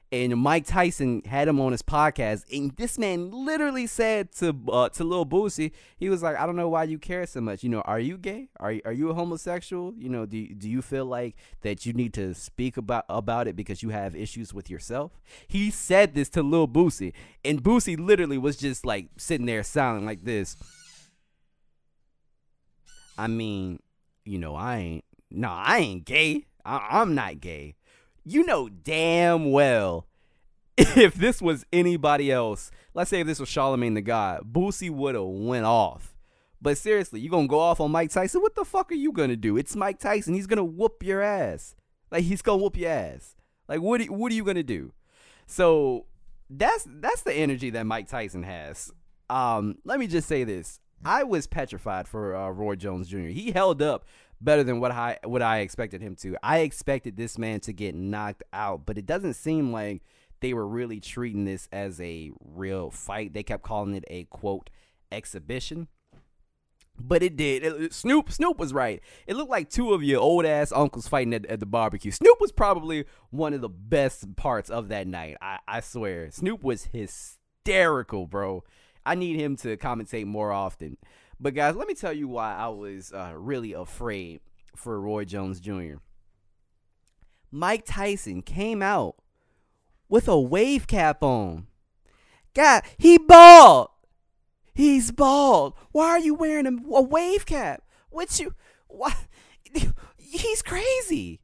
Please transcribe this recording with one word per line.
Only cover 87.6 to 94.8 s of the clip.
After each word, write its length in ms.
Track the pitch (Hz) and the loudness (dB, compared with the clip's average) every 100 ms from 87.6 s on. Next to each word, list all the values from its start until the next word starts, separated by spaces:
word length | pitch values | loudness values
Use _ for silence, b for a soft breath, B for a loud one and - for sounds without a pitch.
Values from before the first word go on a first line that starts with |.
| 180 220 - | -4 -4 -6
Tyson 560 | - 202 202 - 90 | -6 -4 -6 -8 -10
came 400 | - 175 214 214 | -8 -6 -4 -4
out 360 | 196 190 107 - _ _ _ _ _ _ _ _ - | -2 -2 -2 -8 _ _ _ _ _ _ _ _ 2
with 220 | 220 - | 2 4
a 100 | 160 | 2
wave 480 | 127 180 262 277 - | 4 2 2 0 0
cap 340 | 202 156 147 | 2 2 2
on. 460 | 143 120 95 82 92 _ _ _ b b b b b | 0 0 -2 -8 -14 _ _ _ b b b b b
God, 300 | - 294 233 B B | 4 8 6 B B
he 200 | 330 339 | 10 10
bald. 720 | 311 339 349 339 240 135 113 _ _ _ _ _ _ _ _ | 12 12 12 12 12 12 4 _ _ _ _ _ _ _ _
He's 360 | - | 2